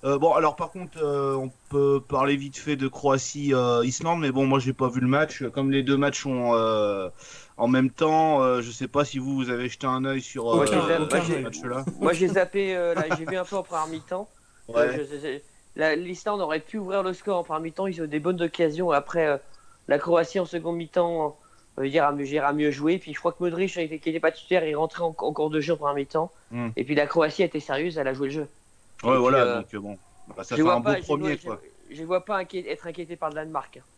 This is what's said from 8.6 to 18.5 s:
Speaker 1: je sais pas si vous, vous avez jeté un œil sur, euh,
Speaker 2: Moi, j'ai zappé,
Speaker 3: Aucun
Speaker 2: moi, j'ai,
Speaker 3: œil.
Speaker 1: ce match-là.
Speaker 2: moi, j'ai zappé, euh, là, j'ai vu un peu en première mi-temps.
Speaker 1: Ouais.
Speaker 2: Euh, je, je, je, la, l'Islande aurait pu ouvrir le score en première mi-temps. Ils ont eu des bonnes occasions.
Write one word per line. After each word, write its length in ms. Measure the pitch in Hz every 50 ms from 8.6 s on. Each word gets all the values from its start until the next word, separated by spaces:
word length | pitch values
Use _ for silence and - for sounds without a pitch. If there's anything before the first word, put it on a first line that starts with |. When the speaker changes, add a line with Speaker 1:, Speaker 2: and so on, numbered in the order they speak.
Speaker 1:
je 80 | 117 120
sais 180 | 117 - 135 131
pas 160 | - 143 147
si 140 | 139 - 135
vous, 160 | 127 135 139
vous 160 | 135 131 120
avez 180 | 123 120 123 127
jeté 180 | - - -
un 180 | 135 127 131 131
œil 160 | 135 135 131
sur, 280 | 123 - - - 113 117
euh, 60 | 113
Speaker 2:
Moi, 80 | 123 143
j'ai 60 | - -
zappé, 260 | - - - 165 160
Speaker 3:
Aucun 140 | 151 - 131 160
Speaker 2:
moi, 60 | 170
j'ai, 80 | 165 170
Speaker 3:
œil. 40 | 139
Speaker 1:
ce 40 | 131
match-là. 400 | 117 - - - 123 123 131 139 170 - -
Speaker 2:
moi, 120 | - 156 175
j'ai 140 | 160 185 175
zappé, 480 | 175 190 180 180 - 202 196 190 190
euh, 180 | 180 175 170 170
là, 100 | 170 156 156 175 156
j'ai 60 | 160
vu 100 | 160 180
un 80 | 185 180
peu 120 | 180 202
en 60 | 196
première 260 | 180 - 175 165 156 160
mi-temps. 400 | 165 160 156 - 180 185 214 - _ _ _ _ _ _ - -
Speaker 1:
Ouais. 120 | 113 147
Speaker 2:
Euh, 120 | 147 147 127 151
je, 180 | 147 135 147
je, 40 | 143
je, 180 | 143 151 131 147 - - _ - _ _ -
la, 180 | - 156 156 151
l'Islande 440 | 156 180 175 180 170 - 214 208 202
aurait 200 | 180 151 156 160
pu 180 | 151 - - 220
ouvrir 240 | 196 185 190 202
le 100 | 190 185
score 240 | 180 180 - 208 196 175
en 40 | 170
première 160 | - 156 156
mi-temps. 240 | 160 165 156 - 190
Ils 140 | 196 175 165
ont 40 | 165
eu 40 | 151
des 120 | 147 156
bonnes 200 | 147 175 185 170
occasions. 520 | 175 165